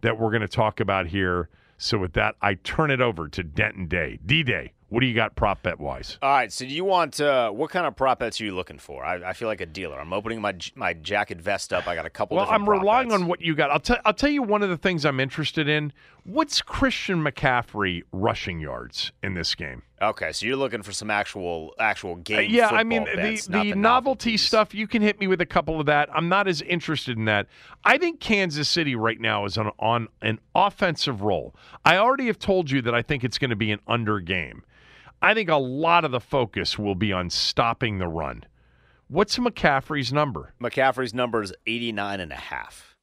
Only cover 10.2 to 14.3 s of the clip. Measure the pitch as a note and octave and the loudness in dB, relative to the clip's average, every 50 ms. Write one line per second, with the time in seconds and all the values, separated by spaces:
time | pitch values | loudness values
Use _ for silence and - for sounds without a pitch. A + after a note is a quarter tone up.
10.2 | G#2 A2+ A2+ A2+ G#2 G#2 G2 F2 - - _ C#3 A2+ F2+ F2 E2 D#2 E2 G2+ G2+ | -4 -4 -6 -4 -4 -4 -4 -4 -10 -14 _ -4 -4 -4 -4 -4 -4 -2 0 0
11.2 | G#2 - G2+ E2+ D#2+ G2 G2+ F#2+ - - G2 F2 E2+ - E2+ E2 D#2 E2 _ - | 0 -2 -6 -8 -4 -4 -4 -4 -4 -2 -4 -2 -2 -2 -4 -4 -6 -8 _ -4
12.2 | G#2+ - - F3 G3+ G3+ A3 G#3+ G3+ G#3 G#3 G3 F#3+ G3+ G#3+ B3+ C4 A#3 A3 G3 | -4 -2 0 0 2 2 2 2 4 2 2 2 4 4 4 4 2 2 0 0
13.2 | F3+ E3+ F3 - E3+ E3 D#3 D3 D#3 C#3 C#3+ D#3 - - A#3+ A#3 - G#3+ G#3+ - | 2 0 -2 -2 -2 -2 2 2 2 2 2 0 2 2 0 2 4 2 2 2
14.2 | - D4 | 0 0